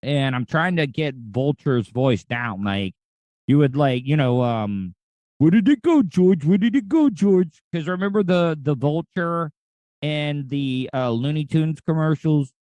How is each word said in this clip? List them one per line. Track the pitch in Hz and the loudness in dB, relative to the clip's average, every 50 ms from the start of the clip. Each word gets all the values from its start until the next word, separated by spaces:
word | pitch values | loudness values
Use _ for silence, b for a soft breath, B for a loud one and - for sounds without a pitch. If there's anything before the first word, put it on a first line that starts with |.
And | - 127 143 143 135 135 127 | -4 -2 -2 0 0 0 -2
I'm | 123 123 | -4 -6
trying | - - 165 165 185 180 | -2 -2 0 0 0 0
to | 165 151 | 0 -2
get | 139 - - 156 147 135 | -2 -2 -4 -4 -4 -4
Vulture's | 131 117 110 101 123 131 143 147 _ _ 147 131 120 107 - | -8 -14 -8 -4 -2 0 0 -2 _ _ 0 0 0 -2 -2
voice | - 123 131 135 120 95 - | -4 0 2 2 2 0 -2
down. | _ 120 120 120 117 101 92 101 | _ -6 -6 -4 -6 -6 -4 -2
Like, | 101 98 98 98 95 - _ _ _ _ _ _ _ _ _ _ | -2 -2 -2 -4 -4 -8 _ _ _ _ _ _ _ _ _ _
you | - 131 147 | 2 4 4
would, | 147 135 127 | 4 2 2
like, | 143 147 139 127 127 127 | 2 0 2 0 -2 -2
you | 135 147 | -2 0
know, | 156 139 127 123 123 | 0 2 2 2 2
um, | 123 120 117 113 107 104 101 98 95 90 90 _ _ _ _ _ _ _ _ _ | 2 0 0 -2 -2 -4 -4 -4 -6 -8 -10 _ _ _ _ _ _ _ _ _
Where | 143 160 | 2 4
did | 175 226 196 226 | 4 4 4 4
it | 294 240 | 2 2
go, | - 330 339 294 | 2 2 2 2
George? | 247 165 - 185 180 185 196 165 139 | 2 2 2 2 4 4 4 2 2
Where | 151 190 196 | 0 2 2
did | 190 233 208 | 2 2 0
it | 277 214 196 | 0 -2 0
go, | 277 320 302 285 | 0 2 2 2
George? | 214 151 202 202 190 185 185 160 _ _ _ _ | 0 0 2 2 4 2 2 0 _ _ _ _
Cause | - 170 156 160 | -6 -6 -4 -4
remember | 185 180 190 202 196 214 | -4 -2 -4 -2 0 0
the, | 202 175 185 175 175 170 160 156 | 0 2 2 2 2 0 -2 -2
the | 135 147 147 | -2 -4 -2
Vulture | 123 110 147 151 165 160 _ _ 185 175 170 170 170 170 151 _ _ _ _ _ _ _ _ _ _ | 0 0 -2 -2 -2 -6 _ _ -4 -4 -2 -2 -4 -4 -6 _ _ _ _ _ _ _ _ _ _
and | - 151 151 151 147 147 147 147 139 127 | -6 -4 -2 -2 -2 -4 -4 -6 -6 -6
the, | 139 139 139 135 127 127 127 - - | -4 -4 -2 -2 -2 -4 -4 -4 -4
uh, | 135 127 123 | -2 -2 0
Looney | 117 117 123 143 151 156 151 | -2 -2 -2 -2 -2 -2 -4
Tunes | - - 160 160 160 156 - | 0 0 0 0 0 -4 -6
commercials? | _ - 160 160 156 156 156 139 - 160 151 147 139 135 _ _ | _ -4 -2 0 2 0 0 0 0 0 2 2 0 -2 _ _